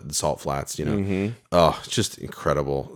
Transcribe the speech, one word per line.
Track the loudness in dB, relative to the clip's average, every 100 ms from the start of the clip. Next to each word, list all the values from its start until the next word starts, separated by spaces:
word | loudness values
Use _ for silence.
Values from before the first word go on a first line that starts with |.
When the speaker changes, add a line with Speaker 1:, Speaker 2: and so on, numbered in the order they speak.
Speaker 1:
the | -4
salt | -2 0 -2
flats, | -2 -4 -4 -4
you |
know. | 0 0
Speaker 2:
Mm-hmm. | 0 0 -2 -4 _
Speaker 1:
Oh, | 6 6 4
it's | -2
just | -2 -2 -4
incredible | -12 -4 0 0 0 -2 -4